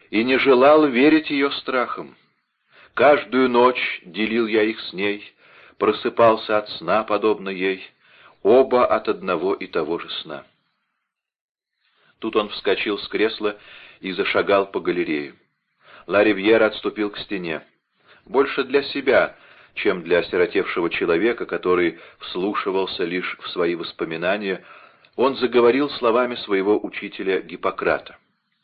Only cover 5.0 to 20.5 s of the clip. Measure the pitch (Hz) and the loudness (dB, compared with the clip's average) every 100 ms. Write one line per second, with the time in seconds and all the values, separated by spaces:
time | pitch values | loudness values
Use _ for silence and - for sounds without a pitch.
5 | 101 104 - _ _ - - - 101 107 | -4 -4 -10 _ _ -20 -20 -2 0 0
6 | 120 117 117 110 - 107 - - 82 104 | -2 4 4 4 0 -2 -4 -8 -2 -2
7 | 110 104 107 98 95 95 95 95 - _ | 0 0 0 0 -4 -4 -4 -4 -8 _
8 | _ _ - _ 98 123 131 123 123 110 | _ _ -20 _ 4 4 4 2 2 0
9 | 113 95 95 87 90 101 95 87 78 85 | -2 -4 -4 -2 -2 -4 -4 -6 -4 -6
10 | - - 82 71 - _ _ _ _ _ | -8 -14 -12 -16 -16 _ _ _ _ _
11 | _ _ _ _ _ _ _ _ _ _ | _ _ _ _ _ _ _ _ _ _
12 | _ _ 113 107 104 - - 95 - 101 | _ _ -4 -2 -2 -4 -2 -2 -2 -4
13 | - 98 107 110 104 101 - - - - | -4 -2 -2 -2 -6 -6 -14 -20 -20 -14
14 | 95 90 95 104 87 98 98 98 87 87 | -8 -4 -2 0 2 2 0 -4 -4 -2
15 | 82 76 71 - _ _ _ _ _ - | -2 -4 -8 -16 _ _ _ _ _ -20
16 | - 95 110 98 98 113 110 - 104 101 | -2 2 4 2 4 4 4 0 -6 -4
17 | 104 - - 101 85 76 - _ _ _ | -6 -6 -10 -8 -6 -8 -12 _ _ _
18 | _ _ - 127 139 - 123 139 143 139 | _ _ -2 0 0 -2 -2 -2 -2 -4
19 | 131 110 78 - - - _ - 107 92 | 2 4 2 -2 -20 -20 _ -4 -2 -2
20 | 82 87 82 92 87 | 0 0 0 0 0